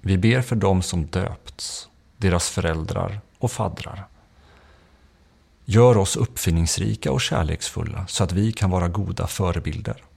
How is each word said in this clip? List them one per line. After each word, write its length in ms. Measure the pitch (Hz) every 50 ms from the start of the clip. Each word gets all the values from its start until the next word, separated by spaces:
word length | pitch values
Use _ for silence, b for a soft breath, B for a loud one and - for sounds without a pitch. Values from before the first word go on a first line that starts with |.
Vi 180 | - 95 98 92
ber 240 | 92 110 120 131
för 140 | 123 - 123
dem 260 | 110 98 98 95 92
som 240 | 90 - - 87 78
döpts, 800 | 78 - 92 92 - - - _ - - - - - - - - - _ _ _ _ _
deras 340 | _ 101 95 85 87 - -
föräldrar 720 | - - 87 82 80 80 80 - - 90 90 90 101 104 - _ _ _
och 140 | - 120
faddrar. 560 | - - 110 95 - - - - - 98 101 - b b b b b b b b b b b b b b b b b b b b b b b b b b b b _ _ _
Gör 320 | - 98 110 120 123 120
oss 200 | 107 98 101 -
uppfinningsrika 960 | - 113 - - - - 90 82 82 85 82 - - 95 107 107 - - 73
och 80 | 67 -
kärleksfulla 880 | - - - - 85 78 80 - - - - - - - - - 95
så 180 | - - - 107
att 80 | 82
vi 200 | 85 95 104 113
kan 180 | 110 - 107 92
vara 180 | 90 90 87 87
goda 380 | 85 101 98 - - - -
förebilder. 800 | - - - 101 90 85 82 - 80 76 - - - - - - _ _